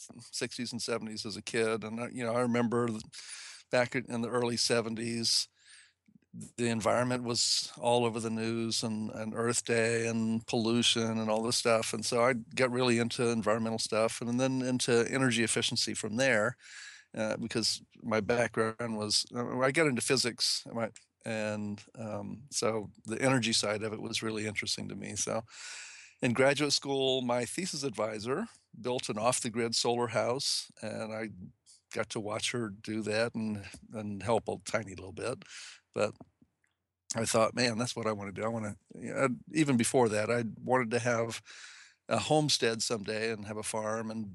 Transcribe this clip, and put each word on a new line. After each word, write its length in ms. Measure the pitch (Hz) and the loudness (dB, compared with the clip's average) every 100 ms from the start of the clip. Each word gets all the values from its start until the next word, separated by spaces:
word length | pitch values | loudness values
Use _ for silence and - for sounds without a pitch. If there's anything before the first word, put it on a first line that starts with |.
| - 120 - | -18 -18 -12
sixties 420 | - 120 - 117 | -6 -6 -4 -6
and 80 | 113 | -6
seventies 460 | - 113 107 110 110 | -4 -4 -4 -8 -8
as 100 | 101 | -8
a 60 | |
kid, 420 | - 120 110 110 | -2 0 2 0
and, 160 | 107 113 | -4 -6
uh, 60 | 120 | -8
you 140 | 127 | -4
know, 80 | 117 | -2
I 80 | 120 | 2
remember 460 | 123 120 117 120 120 | 2 2 2 2 0
th-, 160 | 107 - - - - - - _ | -2 -10 -16 -16 -16 -16 -18 _
back 240 | 127 120 | 2 2
in 280 | 131 - 120 | -2 -2 -4
the 80 | 117 | 0
early 260 | 123 120 113 | 0 2 0
seventies, 920 | - 117 113 110 117 117 113 - - _ - - - _ _ _ _ 113 - - | 2 2 2 -4 -4 -2 0 0 -2 _ -20 -20 -20 _ _ _ _ -16 -12 -4
the 140 | 117 | -2
environment 540 | 113 107 110 127 127 | 2 2 2 2 0
was 460 | 120 120 - - - - | 0 0 2 0 -2 -2
all 280 | 117 120 117 | 2 4 4
over 140 | 113 | 0
the 100 | 110 | -2
news, 520 | 113 113 117 113 110 | -2 -2 -2 -2 -2
and, 280 | 117 107 107 | -2 -4 -4
and 240 | 107 110 | -6 -6
Earth 280 | 104 117 117 - | -2 0 0 2
Day 400 | 117 113 117 117 | 2 2 2 0
and 400 | 113 110 113 - | 0 2 0 0
pollution 720 | 123 113 120 113 117 113 113 | 2 4 4 4 4 2 0
and 100 | 110 | 2
all 140 | 110 | 2
this 160 | 117 - | 2 2
stuff. 340 | 120 113 - | 4 4 2
And 140 | 110 107 | -2 0
so 160 | 120 | 4
I 100 | 120 120 - | 4 2 -2
got 160 | 117 127 | 0 2
really 280 | 123 127 117 | 4 4 4
into 300 | 117 - 117 | 2 2 2
environmental 500 | 117 107 113 113 110 | 2 2 2 0 -2
stuff 440 | - 110 113 - | 0 2 2 0
and 180 | 120 123 | -2 2
then 220 | 131 131 | 2 2
into 440 | 127 127 - 120 110 | 2 2 4 4 4
energy 340 | 131 127 113 | 4 4 4
efficiency 480 | 110 117 113 117 - | 2 2 0 0 -2
from 240 | 113 110 113 | -2 -2 2
there, 400 | 135 110 113 - - - - - _ | 4 4 2 -2 -12 -16 -16 -18 _
uh, 220 | 113 110 - | -4 -2 -2
because 460 | 117 120 104 - - - | -2 0 0 -2 -8 -12
my 180 | 117 110 | -2 0
background 760 | 98 120 117 117 110 110 117 110 | 2 2 2 0 0 -2 -6 -4
was, 300 | 107 - - 120 | 0 0 0 -4
uh, 220 | 120 127 | -4 0
I 140 | 135 | 2
got 160 | 147 151 | 4 4
into 120 | 117 | 2
physics. 640 | - 131 120 - - - - | 2 2 2 0 0 -2 -4
My 160 | 117 113 - - _ | -6 -6 -8 -20 _
and, 560 | 117 110 107 107 104 104 - - | -6 -4 -2 -4 -6 -8 -12 -12
um, 440 | 110 104 101 98 143 | -8 -8 -8 -12 -8
so 400 | - 113 110 98 - 107 | -2 0 0 -6 -12 -8
the 140 | 110 | 0
energy 300 | 131 131 113 | 2 4 2
side 300 | 110 104 107 | 2 0 -2
of 100 | 107 | -4
it 80 | 107 | -6
was 200 | 113 110 | -4 -4
really 240 | 110 110 107 | -2 -2 -4
interesting 420 | 104 107 - 101 | -4 -4 -4 -4
to 60 | 101 | -8
me. 180 | 101 107 | -8 -4
So 280 | - 110 - - - - - - - _ | -2 -4 -6 -14 -14 -12 -14 -18 -20 _
in 120 | 131 | 2
graduate 400 | 117 135 139 147 | 6 4 4 2
school, 500 | - 139 135 131 131 | 0 0 0 2 2
my 220 | 123 123 | 2 0
thesis 380 | 117 170 185 151 | 0 -4 -4 -4
advisor 640 | 135 104 107 107 117 156 233 - _ 117 | -4 -2 -4 -2 -4 -4 -4 -12 _ -8
built 280 | 120 123 - | -4 -2 -2
an 100 | 104 | 0
off-the-grid 560 | 117 - 120 113 117 | 2 2 -2 -2 0
solar 340 | - 123 120 117 | 2 2 2 0
house, 640 | 110 113 135 - - - - | 0 0 0 -2 -2 -6 -12
and 320 | 107 110 110 | -10 -8 -6
I 160 | 110 110 90 - - _ - _ | -6 -8 -10 -16 -18 _ -20 _
got 140 | 113 110 | -4 -4
to 100 | 120 | -4
watch 320 | 104 110 - | -4 -2 -2
her 160 | 123 110 | -2 -4
do 320 | 101 113 110 | -6 -6 -4
that 320 | 104 107 117 | 0 0 0
and, 300 | 113 110 104 92 - - | 0 -4 -4 -8 -16 -12
and 300 | 113 104 101 | -8 -6 -4
help 260 | 104 110 - | 2 2 2
a 80 | 101 | -6
tiny 300 | - 110 98 | -4 -4 -4
little 180 | 92 95 | -10 -12
bit. 320 | 90 107 135 - - - - _ | -8 -6 -6 -12 -16 -18 -20 _
But 200 | 110 107 - - _ _ _ _ _ _ _ - | -2 -2 -2 -20 _ _ _ _ _ _ _ -6
I 100 | 117 113 | -2 2
thought, 280 | 113 113 | 4 4
"Man, 220 | 117 123 110 | 4 0 0
that's 180 | 123 | -2
what 120 | 117 110 | -2 -2
I 60 | |
wanna 200 | 104 101 | -4 -6
do." 100 | 95 | -4
I 40 | 110 | -4
wanna, 280 | 117 104 - _ - | -2 -6 -8 _ -12
you 140 | 120 | -6
know, 160 | - 131 117 - | 0 0 0 -2
even 240 | 160 143 120 | 2 4 4
before 320 | 113 135 117 | 6 6 6
that, 220 | 104 107 | 4 2
I 140 | 120 113 - | 0 -2 -4
wanted 260 | 117 127 113 | 2 2 4
to 60 | 117 | 0
have 420 | 120 117 117 - - - - - - _ - | 2 0 0 -6 -12 -18 -18 -20 -20 _ -4
a 100 | 113 | -2
homestead 640 | 101 151 151 - 117 113 | 4 4 4 4 2 0
someday 480 | - 113 98 110 113 | -2 -2 -4 -4 -4
and 160 | 107 101 | -4 -6
have 120 | 107 | -8
a 40 | |
farm 480 | 104 110 107 113 110 | -6 -4 -2 -2 -4
and, 240 | 113 101 | -6 -8